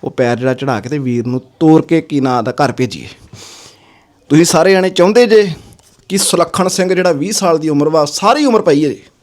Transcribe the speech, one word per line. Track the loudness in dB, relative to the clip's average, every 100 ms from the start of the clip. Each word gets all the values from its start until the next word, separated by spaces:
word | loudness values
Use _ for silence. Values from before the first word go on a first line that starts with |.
ਉਹ | -10
ਪੈਰ | -2 -2 0
ਜਿਹੜਾ | -2
ਚੜ੍ਹਾ | -4 -4 -6
ਕੇ | -6
ਤੇ | -6
ਵੀਰ | -4 -4 -4
ਨੂੰ | -6 -8 _
ਤੋਰ | 4 4
ਕੇ | 2 -2
ਕੀ | -2 -4
ਨਾਂ | -2 -2
ਦਾ | -4 -2
ਘਰ | -4
ਭੇਜੀਏ। | -2 -6 -6 -16 -20 -20 -20 -20 -20 -20 _ _ _ _ _ _
ਤੁਸੀਂ | 2 4
ਸਾਰੇ | 2 2
ਜਾਣੇ | 2 0
ਚਾਹੁੰਦੇ | 2 2 4 4
ਜੇ | 4 2 -6 -16 -20 _ _ _
ਕਿ | -4
ਸੁਲੱਖਣ | -2 -2 -2 -2 -2
ਸਿੰਘ | -2 -2
ਜਿਹੜਾ | 0 0
ਵੀਹ | -2 -4
ਸਾਲ | -4 0 0
ਦੀ | 0
ਉਮਰ | 0 0
ਵਾ, | 0 -2
ਸਾਰੀ | -2 0 2 2
ਉਮਰ | 2
ਪਈ | 2 2 0
ਹੈ |
ਜੀ | -4 _ _